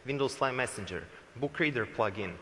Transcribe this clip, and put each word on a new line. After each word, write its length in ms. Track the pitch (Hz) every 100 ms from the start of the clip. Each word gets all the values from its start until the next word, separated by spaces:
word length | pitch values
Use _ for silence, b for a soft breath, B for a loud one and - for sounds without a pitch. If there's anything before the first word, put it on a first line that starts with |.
Windows 360 | 127 139 135 -
Live 140 | 135
Messenger, 480 | 127 123 - 90 87 85 B B
book 240 | 117 107 -
reader 260 | 156 123
plugin 480 | 107 - 107 98 95 90